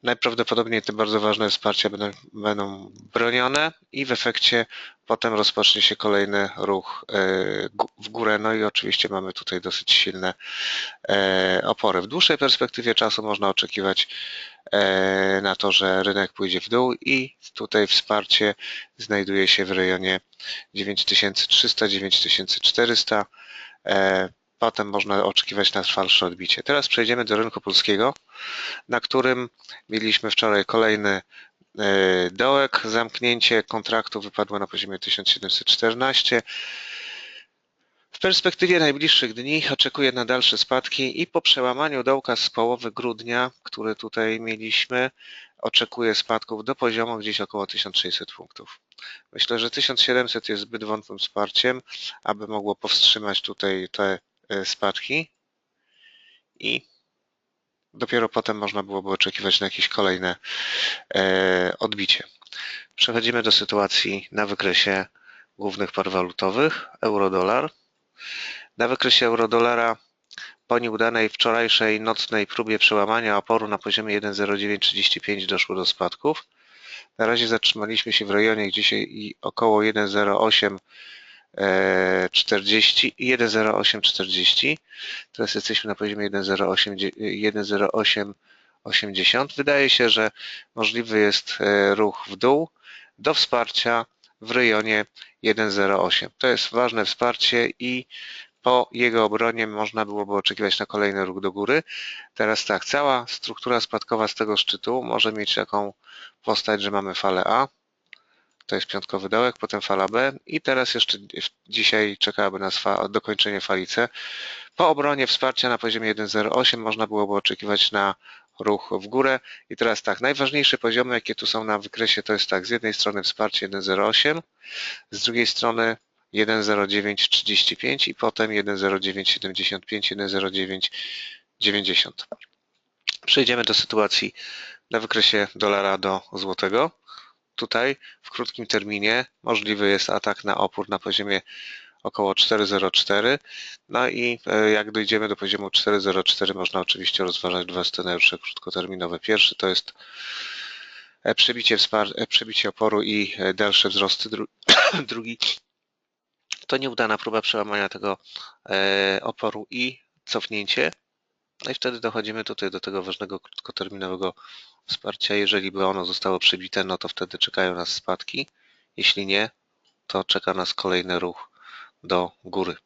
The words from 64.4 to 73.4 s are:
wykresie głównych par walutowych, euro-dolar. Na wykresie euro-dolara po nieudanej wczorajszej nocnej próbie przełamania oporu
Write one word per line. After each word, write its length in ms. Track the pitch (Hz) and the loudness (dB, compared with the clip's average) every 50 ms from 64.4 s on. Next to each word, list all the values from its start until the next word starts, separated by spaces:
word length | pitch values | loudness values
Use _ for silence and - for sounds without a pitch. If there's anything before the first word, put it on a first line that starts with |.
| 107 | -2
wykresie 600 | 101 101 - 95 98 90 - - 101 98 95 95 - _ _ _ - - - - _ _ _ | -2 -2 -2 0 2 2 4 2 2 2 0 -2 -4 _ _ _ -20 -20 -20 -20 _ _ _
głównych 340 | 101 101 95 95 101 92 | -8 -6 -4 -4 -6 -4
par 180 | - - 95 95 | -2 -4 -2 0
walutowych, 800 | 92 92 90 90 90 - - 95 95 117 143 156 151 - - - - - | 0 0 -2 -2 -4 -2 -2 -2 0 2 0 0 0 -2 -10 -14 -10 -2
euro-dolar. 680 | - 110 107 101 98 95 95 95 90 92 110 127 143 156 - _ _ _ _ _ _ _ _ _ - - - - - - - - - - _ - | -2 0 2 2 2 2 2 2 2 2 2 0 0 -2 -8 _ _ _ _ _ _ _ _ _ -16 -14 -12 -10 -10 -12 -12 -14 -18 -20 _ -2
Na 100 | 117 117 | 0 0
wykresie 380 | 127 131 - 127 123 - 131 | 2 0 2 4 4 4 4
euro-dolara 720 | 117 113 117 117 110 113 117 117 120 120 120 117 117 113 - _ _ _ _ _ _ - - - - - _ _ _ | 4 2 2 2 2 4 4 4 4 2 2 2 0 0 -2 _ _ _ _ _ _ -18 -18 -18 -18 -20 _ _ _
po 120 | 120 120 | 0 0
nieudanej 500 | 120 117 110 107 113 113 117 117 110 107 | 0 0 0 0 0 2 2 2 0 0
wczorajszej 720 | - - - 117 113 117 117 113 - - 113 110 107 107 | 0 0 0 2 2 2 2 2 2 2 4 2 2 2
nocnej 460 | 110 110 113 - - - 117 110 101 - | 0 -2 -2 -2 -2 -2 0 -2 -2 -2
próbie 320 | - - 120 110 110 104 | -2 -4 -2 0 0 2
przełamania 580 | - - 110 107 101 101 110 117 117 110 104 | 4 4 4 4 2 2 2 0 2 2 0
oporu 300 | 101 | 0